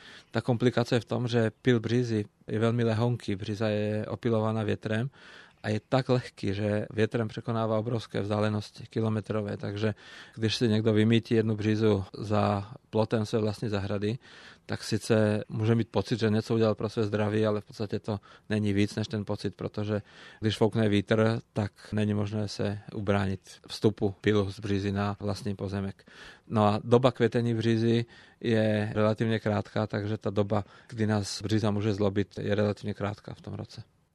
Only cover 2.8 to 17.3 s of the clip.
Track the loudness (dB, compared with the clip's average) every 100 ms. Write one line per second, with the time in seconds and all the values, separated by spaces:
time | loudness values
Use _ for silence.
2.8 | 0 2 0 0 -4 -6 -4 -2 -2 0
3.8 | 0 -2 -4 -4 0 2 2 0 -2 -2
4.8 | -2 -2 -2 -8 -20 -20 -20 _ -4 -4
5.8 | 0 0 2 0 -2 -6 -4 -2 0 -2
6.8 | -2 0 0 0 -4 -6 -4 -2 0 0
7.8 | -2 -4 -4 -6 -2 0 0 0 -4 -12
8.8 | -8 -2 0 -2 -2 -4 -4 -6 -6 -2
9.8 | -2 -4 -10 -20 -18 -4 -2 2 2 4
10.8 | 4 4 6 4 4 2 2 0 0 2
11.8 | 4 2 0 -8 -2 2 2 2 -4 -12
12.8 | _ 0 0 0 0 0 -2 -2 -4 -4
13.8 | -4 -2 -2 -4 -8 -20 -20 -20 -10 -8
14.8 | -4 -4 2 4 4 2 -2 -2 2 2
15.8 | 2 0 0 0 2 0 0 2 2 0
16.8 | -4 -2 -2 0 0